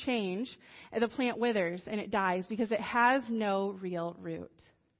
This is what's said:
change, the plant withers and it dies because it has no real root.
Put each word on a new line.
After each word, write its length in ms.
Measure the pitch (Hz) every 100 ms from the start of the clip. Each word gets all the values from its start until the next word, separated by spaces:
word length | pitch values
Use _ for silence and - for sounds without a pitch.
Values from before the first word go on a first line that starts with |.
change, 440 | - 240 196 185 254 - - - - 226
the 80 | 226
plant 320 | - 247 -
withers 440 | 240 214 170 180 -
and 140 | 214
it 100 | 202
dies 360 | 202 190 180 180
because 240 | 220 220
it 80 | 226
has 420 | 214 247 240 269 233
no 480 | 233 208 196 196 190
real 360 | 190 175 170 175
root. 320 | 180 165 180 _ - _ _